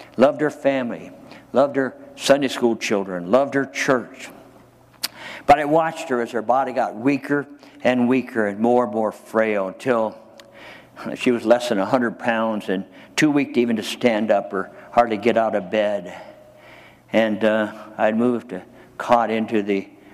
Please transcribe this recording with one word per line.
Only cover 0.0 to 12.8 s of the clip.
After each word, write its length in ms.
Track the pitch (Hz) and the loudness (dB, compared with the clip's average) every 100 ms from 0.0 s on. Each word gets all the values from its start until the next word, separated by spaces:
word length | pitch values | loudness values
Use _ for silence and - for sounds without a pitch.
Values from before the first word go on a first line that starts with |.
| - - | -10 2
Loved 240 | 131 139 | 2 4
her 100 | 147 | -4
family, 600 | - 139 135 120 85 87 - - - - | -2 -2 -2 -4 -8 -14 -20 -20 -20 -4
loved 240 | 117 139 131 | 0 0 0
her 180 | 127 - - - | -4 -6 -18 -4
Sunday 320 | - 139 135 | 2 2 0
school 260 | - 120 | 0 0
children, 560 | 110 - 104 95 90 87 | 0 -2 -2 -2 -6 0
loved 240 | 123 139 | 0 2
her 100 | 135 | -2
church. 640 | 131 - - 131 104 - - - - - - _ _ _ - - - - - | -4 -4 0 0 -2 -14 -20 -20 -20 -20 -20 _ _ _ -16 -14 -18 -2 4
But 140 | 143 | 4
I 40 | 147 | 4
watched 420 | 160 160 160 - | 2 2 -2 -4
her 120 | 123 | -2
as 120 | 117 | -2
her 100 | 120 | -2
body 300 | 107 127 127 | 0 0 0
got 240 | 123 113 107 | -2 -4 -2
weaker 500 | 123 139 - 143 139 - - - | 0 0 0 -4 -4 -12 -20 -4
and 260 | 120 123 120 | 0 2 2
weaker 400 | 131 123 113 104 | 2 0 -2 -2
and 100 | 101 | 0
more 260 | 117 120 | 2 2
and 80 | 120 | 2
more 200 | 110 107 | -2 -4
frail 560 | - - 110 110 104 95 | -6 -4 0 0 0 -4
until 500 | 92 135 117 110 - - - - - - - - - - | -6 -2 0 -2 -6 -18 -20 -20 -20 -20 -20 -20 -16 -12
she 160 | - 127 | -4 0
was 140 | 117 | 2
less 240 | 107 120 - | 4 2 2
than 100 | 117 | -2
a 80 | 127 | 0
hundred 320 | 127 117 - | 0 0 -4
pounds 500 | 123 113 113 107 101 | -2 -2 0 -2 -4
and 160 | 95 | -4